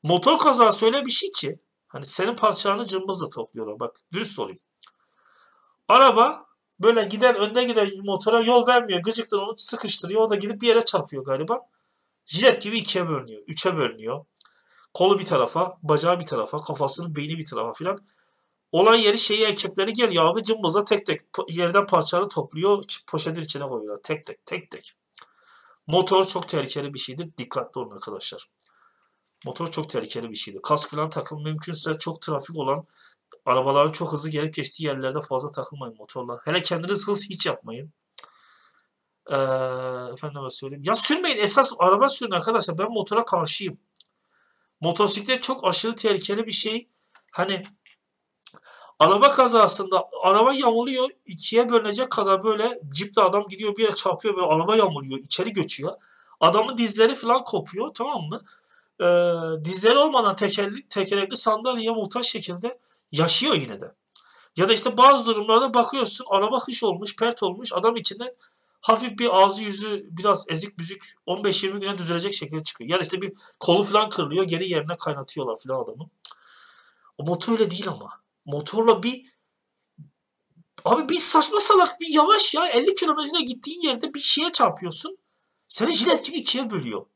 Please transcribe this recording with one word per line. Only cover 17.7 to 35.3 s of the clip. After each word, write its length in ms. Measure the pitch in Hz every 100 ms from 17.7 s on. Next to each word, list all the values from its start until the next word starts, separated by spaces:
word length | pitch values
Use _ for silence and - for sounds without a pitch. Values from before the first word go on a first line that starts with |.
filan. 300 | 107 170 202 _ _ _ _ _ _ _
Olay 320 | 165 214 233
yeri 140 | 214 208
şeyi, 280 | - 214 214
ekipleri 480 | 202 180 - 196
geliyor 320 | 220 233 170 160
abi, 180 | 208
cımbızla 400 | 208 220 170 190
tek 220 | 208 202 202
tek 160 | 151 _
po-, 200 | - -
yerden 340 | 170 175 196 202
parçaları 420 | 175 151 175 202
topluyor, 540 | 170 156 156 190 202
ki-, 220 | 196 - -
poşetin 340 | 156 156 165
içine 260 | 156 143 139
koyuyorlar. 340 | 120 107 104
Tek 220 | - 151 127
tek, 200 | - -
tek 260 | 175 -
tek. 220 | - - _ _ - _ _ _ _ _ _ -
Motor 400 | 175 185 190 190
çok 200 | 185 175
tehlikeli 460 | 160 139 151 139
bir 60 | 139
şeydir. 380 | - 135 170 -
Dikkatli 420 | 117 135 120 131
olun 160 | 113 98
arkadaşlar. 540 | 110 98 - 92 - _ _ _ _ _ _ _ _ _ 131
Motor 260 | - 165
çok 180 | - 156
tehlikeli 400 | 127 - 117 113
bir 60 | 104
şeydir. 260 | - 98
Kask 280 | - 147 -
falan 200 | 147 156
takın, 320 | 156 - 151
mümkünse 520 | 151 156 165 156 160 156
çok 240 | 165 160
trafik 360 | - 143 143 160
olan, 280 | 131 147 - _ _ _ _ - -
arabaların 460 | 131 131 139 151
çok 220 | 151 165
hızlı 160 | 147 156
gelip 240 | 147 156
geçtiği 300 | 156 - -
yerlerde 380 | 151 135 131 147
fazla 300 | 143